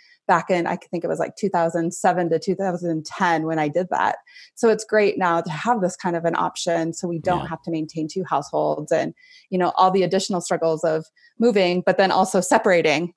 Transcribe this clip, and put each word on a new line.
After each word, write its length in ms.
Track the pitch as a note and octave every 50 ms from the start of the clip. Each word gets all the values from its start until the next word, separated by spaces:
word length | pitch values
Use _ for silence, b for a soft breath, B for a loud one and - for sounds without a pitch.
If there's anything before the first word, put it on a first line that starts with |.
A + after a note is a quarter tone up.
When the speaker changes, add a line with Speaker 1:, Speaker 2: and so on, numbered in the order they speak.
| b b b b b
Speaker 1:
back 220 | - F#3 E3 E3 -
in, 160 | F#3+ F3 E3+
I 120 | - F3
think 260 | F3+ - - - E3+ -
it 40 |
was, 120 | E3+ - -
like, 160 | D#3+ - -
two 140 | - - F#3+
thousand 440 | - F3 E3 E3+ E3+ E3+ E3 E3 -
seven 360 | - - F#3+ F3 F3+ F3 E3
to 100 | E3 D#3+
two 160 | - - F3+
thousand 500 | F#3 G3 F#3+ F3 F3 F3 E3+ E3 D#3 D3+
ten 400 | - - - G3 F3 E3 D#3+ D#3
when 140 | D#3+ D#3+ D#3+
I 80 | D3+
did 200 | D3+ D3 E3+ F#3 F3+
that. 280 | - - - - - - _ B B B B B B
So 140 | - - A3+
it's 160 | G#3+ G#3+ -
great 320 | - - G#3+ G#3 G3 -
now 240 | - F#3 F3 E3+ E3+
to 100 | E3 F3
have 300 | D#3 D3+ - A3 B3 A3
this 160 | F#3 F3 -
kind 180 | - - F#3 E3+
of 80 | E3+ E3
an 100 | E3+ E3
option 580 | - F3 E3 - - - F3+ E3+ E3+ D#3+ E3 E3
so 140 | - -
we 120 | F3 E3+ E3
don't 220 | - F#3 F3+ -
Speaker 2:
Yeah. 80 | - -
Speaker 1:
have 120 | E3+ - -
to 80 | E3+
maintain 360 | E3 D#3+ D#3 D3+ - D#3+ D#3
two 160 | D#3 - F#3+ F#3
households 680 | - E3 C#3 D3 - - D3+ D3+ D3+ D3+ D3+ D#3 -
and, 220 | E3+ D3+ C3+ D#3+ E3 b b b b b b b
you 80 | G3+
know, 160 | F3+ F3+ - -
all 160 | - F#3 F#3
the 120 | F#3 G3 F3+
additional 360 | E3+ F#3 F#3+ F#3+ - G3+ F3
struggles 440 | E3+ - F3+ D#3+ D#3+ E3 D#3+ D#3 F3
of 220 | E3 D#3 D#3+ D#3+ _ b b b b b
moving, 460 | b A3 A#3+ G3+ G3+ F#3 F3 F3+ F3+ F3+
but 120 | G3 F3+
then 140 | - G3 F#3+
also 280 | - E3+ F#3+ G3 - F#3+
separating 720 | F3+ - C#4+ A3+ - G#3 F3+ E3+ D3+ D#3 C#3+ D3 F3 E3+ -